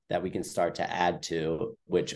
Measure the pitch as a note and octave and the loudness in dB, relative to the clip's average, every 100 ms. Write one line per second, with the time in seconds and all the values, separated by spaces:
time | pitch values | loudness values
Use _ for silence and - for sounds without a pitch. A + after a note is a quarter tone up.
0 | - F#2 F2+ F#2+ E2 G2+ E2+ - E2+ F2 | -4 -2 0 -4 -4 0 0 0 -2 2
1 | F2 E2+ - E2 D#2 D#2+ - - - F2 | 2 2 -2 -2 0 0 -2 -8 0 2
2 | - | 2